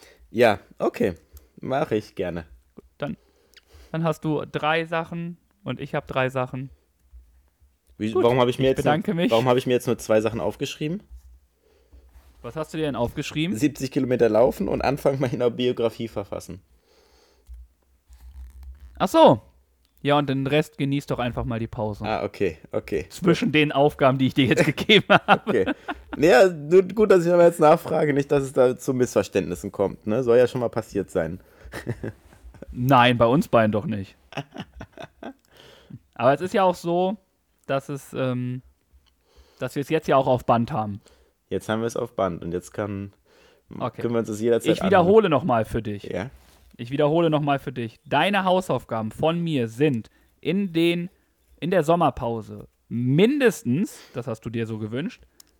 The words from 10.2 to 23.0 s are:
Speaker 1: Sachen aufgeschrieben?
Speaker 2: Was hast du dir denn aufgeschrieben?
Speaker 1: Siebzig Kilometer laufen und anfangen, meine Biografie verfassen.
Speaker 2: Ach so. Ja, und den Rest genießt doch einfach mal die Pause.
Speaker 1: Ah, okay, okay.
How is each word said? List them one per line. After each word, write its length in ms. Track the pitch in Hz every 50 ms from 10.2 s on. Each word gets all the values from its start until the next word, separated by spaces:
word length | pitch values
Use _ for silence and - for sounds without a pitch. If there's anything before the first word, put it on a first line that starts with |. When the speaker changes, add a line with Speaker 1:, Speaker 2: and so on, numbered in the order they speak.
Speaker 1:
Sachen 200 | 107 110 107 113
aufgeschrieben? 640 | 78 98 107 - - - - - 151 151 170 208 - _ - - - - - _ _ _ _ _ _ _ _ _ _ _ - - - _ _ - _ _ _ _ -
Speaker 2:
Was 140 | 120 113
hast 180 | 160 156 - -
du 40 | 156
dir 60 | 156
denn 120 | 147 131
aufgeschrieben? 600 | 110 120 117 - 151 143 - - 151 156 175 214
Speaker 1:
Siebzig 340 | - 143 147 117 - - 127 -
Kilometer 360 | 147 131 123 127 123 120 113
laufen 400 | 107 107 123 143 - - 202 196
und 140 | - 127 -
anfangen, 380 | 120 135 147 - 156 139 135
meine 300 | 143 123 123 113 123 123
Biografie 580 | 110 - 127 123 120 - 117 113 - - 117 113
verfassen. 520 | - 110 101 - - 85 - - 90 95 - _ _ _ _ _ _ _ _ _ _ _ _ _ _ _ _ - - - - - _ _ _ _ _ _ _ _ - - - - - - - - - - - - - - - - - -
Speaker 2:
Ach 100 | - 196
so. 320 | - 330 320 247 143 - - _ _ _ _ _ _ _ _ _ _ _ -
Ja, 140 | 139 143 147
und 100 | 147 139
den 200 | 135 135 135 135
Rest 300 | 143 151 156 - - -
genießt 340 | 151 139 139 143 - - 139
doch 80 | 120
einfach 240 | 123 123 113 - 117
mal 160 | 123 117 113
die 80 | 113 113
Pause. 360 | - - 107 107 104 - -
Speaker 1:
Ah, 200 | - 110 95 -
okay, 340 | 101 - - 104 90 80 - - - -
okay. 340 | 107 - - - 78